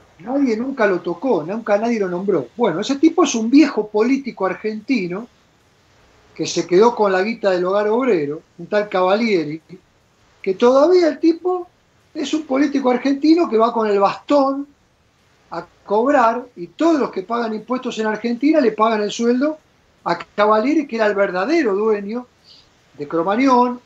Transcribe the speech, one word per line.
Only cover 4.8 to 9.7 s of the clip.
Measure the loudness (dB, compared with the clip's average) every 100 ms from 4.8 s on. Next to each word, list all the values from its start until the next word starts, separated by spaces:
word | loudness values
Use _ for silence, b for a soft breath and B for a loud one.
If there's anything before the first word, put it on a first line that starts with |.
| -4 -2 -2 -8 -12 _ _ _ _ _ _ _ _ _ _
que | -8 -6
se | -4 2
quedó | 4 4 4
con | 0
la | 0
guita | -2 -2 -2
del | 0 0
hogar | 0 0
obrero, | 0 2 0 -2 -8 -14 -18
un | -4
tal | -4 -2
Cavalieri, | 0 2 2 2 0 -2 -8 -14